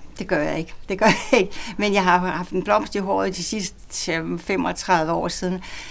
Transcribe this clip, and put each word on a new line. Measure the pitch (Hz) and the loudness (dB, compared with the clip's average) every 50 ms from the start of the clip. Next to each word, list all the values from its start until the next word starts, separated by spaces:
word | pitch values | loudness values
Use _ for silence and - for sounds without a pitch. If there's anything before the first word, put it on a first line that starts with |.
| - - - - | -10 -14 -10 -10
det | - 196 | -4 -2
gør | - - | 0 0
jeg | - - 156 156 | 0 0 -2 -2
ikke. | 165 - - - - - | -4 -6 -10 -10 -8 -6
Det | 196 190 | 0 4
gør | 214 214 185 - - - | 4 4 4 4 2 4
jeg | 262 247 | 4 4
ikke. | 254 - - - - 233 180 | 4 2 -2 -8 -8 -8 -4
Men | - 208 208 196 | -2 0 2 2
jeg | 202 180 | 4 6
har | 180 175 180 | 6 6 4
haft | 180 185 156 170 175 - | 4 2 -2 -4 -4 -4
en | - 185 | -2 -2
blomst | 180 208 208 214 202 - - | 2 2 2 2 2 0 -4
i | 202 | -2
håret | 190 196 196 196 196 196 185 | -2 0 0 0 0 0 -2
de | 180 | -4
sidste, | 170 - 220 214 175 - - - - - - - - 180 165 | -4 -4 -4 -4 -4 -6 -8 -12 -12 -8 -8 -6 -4 -2 -2
øhm, | 165 160 170 175 170 | -2 -2 -4 -4 -4
femogtredive | - - 190 185 170 180 170 - - - 185 165 156 160 | -4 -2 -2 0 0 -2 -2 -2 0 2 4 4 4 2
år | 170 165 165 175 | 0 0 0 -2
siden. | - - 190 180 185 185 - - - - - - | -2 -2 -2 -2 -2 -4 -6 -10 -12 -12 -12 -14